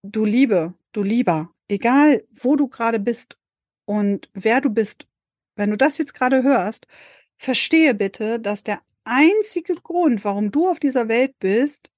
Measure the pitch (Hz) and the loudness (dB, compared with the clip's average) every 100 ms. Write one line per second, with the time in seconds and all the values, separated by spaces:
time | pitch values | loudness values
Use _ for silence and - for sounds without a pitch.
0 | 196 220 214 226 269 190 165 - _ - | -8 -2 0 2 2 2 -2 -8 _ -4
1 | 202 233 254 160 165 _ _ 202 226 269 | -2 0 0 -2 -4 _ _ -2 2 4
2 | 302 269 - _ 247 294 277 - 226 226 | 4 4 -2 _ 0 2 0 -2 -2 -2
3 | 202 233 - - _ _ _ _ - 208 | -2 -4 -8 -14 _ _ _ _ -6 -2
4 | 202 202 - - 220 247 269 214 208 - | -2 -2 -6 -6 0 0 0 -2 -4 -6
5 | - _ _ _ _ - 208 208 285 - | -14 _ _ _ _ -6 -4 0 0 0
6 | 294 - 254 262 254 247 185 - _ - | -4 -2 0 2 2 0 0 -8 _ -20
7 | - _ _ _ - 240 - 320 320 214 | -20 _ _ _ -4 -2 2 2 2 2
8 | 196 - 214 233 262 311 - 202 _ _ | -4 -4 -6 -4 -4 -6 -6 -10 _ _
9 | - 247 311 427 427 349 330 339 - 339 | -4 4 4 4 0 -2 -4 -8 -4 0
10 | 330 226 208 202 208 285 370 302 277 254 | 0 0 -2 -2 -2 0 0 0 -2 -2
11 | 226 226 269 _ 190 208 285 - - | 0 0 0 _ -2 0 0 -4 -8